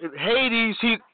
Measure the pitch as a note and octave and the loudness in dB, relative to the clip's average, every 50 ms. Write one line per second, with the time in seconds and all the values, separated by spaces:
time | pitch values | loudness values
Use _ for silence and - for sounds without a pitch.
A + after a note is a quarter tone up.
0 | E3+ D#3+ C3+ C#3 D3+ G3 A#3 C4 C4 B3 A#3 A3+ A3+ A3 G3 - A3+ A#3 A3+ - | -10 -10 -8 -4 -2 0 2 2 2 2 2 2 0 0 0 0 0 0 0 0
1 | - _ | -4 _